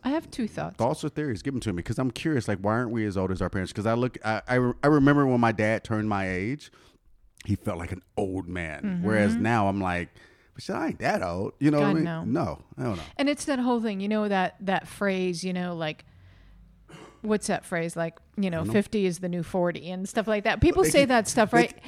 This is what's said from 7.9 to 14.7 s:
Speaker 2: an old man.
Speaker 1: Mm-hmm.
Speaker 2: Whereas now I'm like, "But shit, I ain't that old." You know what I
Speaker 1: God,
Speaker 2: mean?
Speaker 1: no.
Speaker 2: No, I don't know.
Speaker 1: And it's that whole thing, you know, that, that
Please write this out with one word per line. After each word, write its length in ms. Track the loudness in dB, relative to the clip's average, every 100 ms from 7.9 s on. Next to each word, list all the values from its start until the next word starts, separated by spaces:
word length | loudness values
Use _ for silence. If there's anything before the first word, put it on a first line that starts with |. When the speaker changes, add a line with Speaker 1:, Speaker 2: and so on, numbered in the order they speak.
Speaker 2:
an 100 | -10 -8 -4
old 320 | -4 -4 -6
man. 360 | -6 -6 -6
Speaker 1:
Mm-hmm. 220 | -6 -2 2
Speaker 2:
Whereas 300 | 4 4 2
now 320 | 2 2 2
I'm 140 | 0
like, 280 | 0 -2 -4 -12 -20 _ _
"But 100 | -14
shit, 120 | -8 -4
I 120 | -4
ain't 100 | -4
that 220 | -2 -2
old." 300 | -2 -4 -6 0
You 120 | 2
know 80 | 4
what 80 | 4
I 20 |
Speaker 1:
God, 60 | 2
Speaker 2:
mean? 80 | 0
Speaker 1:
no. 180 | -4 -2
Speaker 2:
No, 380 | -2 -2 -6 -12 -8
I 60 |
don't 120 | -6 -6
know. 60 | -6 -2
Speaker 1:
And 100 | -2
it's 180 | -2 -2
that 140 | -2
whole 220 | 0 0
thing, 180 | -2 -4
you 80 | -2
know, 200 | 0 0
that, 260 | 0 0 -2
that 260 | -2